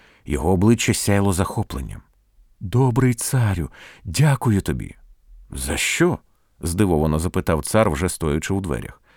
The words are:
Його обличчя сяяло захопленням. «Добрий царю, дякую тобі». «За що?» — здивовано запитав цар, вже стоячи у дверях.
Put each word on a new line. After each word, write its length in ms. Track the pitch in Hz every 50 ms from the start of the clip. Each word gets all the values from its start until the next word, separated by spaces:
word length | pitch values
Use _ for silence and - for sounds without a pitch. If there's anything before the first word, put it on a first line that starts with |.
| _ _ _ _ _
Його 260 | - 73 67 71 87 95
обличчя 420 | 87 98 110 117 117 - - 107
сяяло 380 | - - 104 101 101 98 101 92
захопленням. 680 | 90 95 - - 113 101 - - - 64 - - - - _ _ _ _ _ _ _ - _ _ _
«Добрий 540 | - 90 87 120 135 127 117 127 127 127 120
царю, 560 | - - - - 127 117 104 95 85 76 - - - - - - - -
дякую 560 | - 78 - 147 151 135 - - 117 104 95
тобі». 340 | - - 69 62 - 50 - - - - - _ _ - - - - -
«За 260 | - - 65 - -
що?» — 420 | - - - - - 165 180 135 - - _ _ _ _ _ _ -
здивовано 580 | - 82 85 90 107 92 82 76 76 78 76 78
запитав 460 | 82 90 - 95 - - 85 76 -
цар, 260 | - - 110 110 101
вже 180 | 76 71 90 87
стоячи 460 | - - 85 76 71 80 - - 98
у 60 | 98
дверях. 420 | 98 85 67 57 - - - - _ _ _